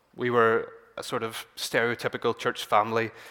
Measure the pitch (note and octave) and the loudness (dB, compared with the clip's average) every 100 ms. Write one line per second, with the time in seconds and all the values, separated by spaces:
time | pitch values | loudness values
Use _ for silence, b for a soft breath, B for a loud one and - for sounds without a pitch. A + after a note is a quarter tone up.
0 | _ - B2 A#2+ A2+ A#2 - - - - | _ -6 2 6 6 4 0 -12 -16 -14
1 | - B2 A2 - - - - B2 A#2+ A2+ | -8 -6 -6 -10 -14 -12 -2 0 0 0
2 | B2 B2+ A#2+ - B2+ - - G#2+ A2 A2+ | -4 -2 -4 -2 -4 -4 0 2 2 0
3 | A2 B B | -2 B B